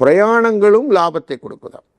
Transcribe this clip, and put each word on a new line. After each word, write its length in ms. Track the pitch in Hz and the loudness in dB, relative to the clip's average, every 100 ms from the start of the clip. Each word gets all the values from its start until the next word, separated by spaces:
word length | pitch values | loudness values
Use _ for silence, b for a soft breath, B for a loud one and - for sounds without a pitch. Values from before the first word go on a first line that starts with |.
பிரயாணங்களும் 840 | 131 175 208 233 226 214 208 214 277 | 2 2 2 2 0 0 2 2 2
லாபத்தை 460 | 190 170 160 - 131 | 0 -2 -6 -10 -14
கொடுப்பதா, 380 | - - - - - | -14 -18 -20 -20 -20